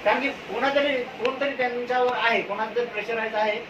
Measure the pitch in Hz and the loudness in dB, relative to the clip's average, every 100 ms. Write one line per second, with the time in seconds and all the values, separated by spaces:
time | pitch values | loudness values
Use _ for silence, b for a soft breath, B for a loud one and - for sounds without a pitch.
0 | 208 247 269 - - 208 277 285 285 262 | 4 2 0 -4 -8 -2 2 4 2 0
1 | 240 - 233 262 285 262 247 240 240 254 | -4 -2 -2 0 -2 0 -2 -2 0 2
2 | 247 233 226 202 185 202 220 233 240 208 | 2 2 2 2 0 -4 -2 0 -2 -4
3 | 202 226 220 220 214 220 | -2 -2 -2 0 0 0